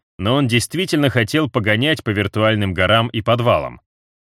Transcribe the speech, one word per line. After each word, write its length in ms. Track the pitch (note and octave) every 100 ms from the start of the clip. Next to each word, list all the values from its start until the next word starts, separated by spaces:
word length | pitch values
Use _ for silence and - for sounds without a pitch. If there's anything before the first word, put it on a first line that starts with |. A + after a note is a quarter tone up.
| _ -
но 180 | G2 C3+
он 120 | C3
действительно 600 | A#2 - D#3 F#3 D#3 C#3+
хотел 400 | B2 A2 D#3 D3+
погонять 540 | - G#2 G#2+ C#3+ D#3
по 60 | -
виртуальным 640 | G2+ G2+ G#2+ A2 G#2+ G2
горам 340 | F2+ F#2 A2+ A#2
и 140 | -
подвалам. 600 | - A#2 A#2+ E2+ C2 B1 _ _ _ _ _